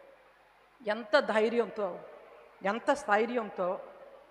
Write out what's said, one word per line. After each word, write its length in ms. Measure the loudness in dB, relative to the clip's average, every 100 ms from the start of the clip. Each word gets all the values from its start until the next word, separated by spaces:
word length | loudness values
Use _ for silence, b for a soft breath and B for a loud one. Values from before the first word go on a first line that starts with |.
| -20 -20 _ _ _ _ _ _ -6
ఎంత 340 | -6 2 2
ధైర్యంతో, 800 | 4 2 2 2 0 -2 -6 -6 -14 -20 -20 -20 -20 -6
ఎంత 280 | -4 0 0
స్థైర్యంతో, 880 | 0 2 2 2 -2 -4 -4 -2 -4 -10 -20 -20 -20 -10